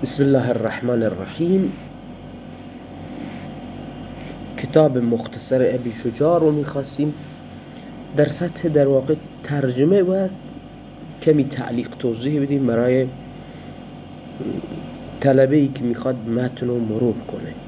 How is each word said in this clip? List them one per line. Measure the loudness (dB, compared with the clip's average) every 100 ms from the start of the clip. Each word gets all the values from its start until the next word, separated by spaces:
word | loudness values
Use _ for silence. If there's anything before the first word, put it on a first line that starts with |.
بسم | -6 0
الله | 4 4 4
الرحمن | 0 0 -2 -2 0
الرحیم. | 0 -2 -8 -4 2 2 2 -4 -12 -16 -16 -16 -16 -16 -16 -16 -16 -16 -16 -14 -12 -12 -10 -10 -12 -12 -12 -12 -12 -12 -12 -12 -12 -12 -12 -8
کتاب | 4 6 6 6
مختصر | 2 0 -2 -10 0 2 4 2
ابی | -4
شجاع | -4 -6 2 4 6
رو | 6
می‌خواستیم | 4 0 -4 -6 -2 -2 -2 -12 -16 -16 -16 -16 -16 -16 -16 -8 2
در | 2
سطح، | 2 -4 -2 2
در | 4 6
واقع، | 4 4 -2 -2 -14
ترجمه | -4 0 0 4 6 6
و | 4 2 0 -4 -14 -14 -16 -18 -18 -16 -16 -2
کمی | 4 6
تعلیق | 4 0 -4 -4 -4 -2
توضیح | -2 0 0 0
بدیم | 2 2 4
برای | 4 4 4 2 -4 -14 -16 -16 -16 -14 -14 -16 -16 -16 -16 -14 -8 -6 -6 -6 -10 -10 -12 -14 0
طلبه‌ای | 6 8 8 8 4
که | 2
می‌خواد | -2 0 -2 -2 0
متن | 0 0 -2 -2
رو | 0
مرور | 0 2 2 0 -4
کنه. | -10 -10 -12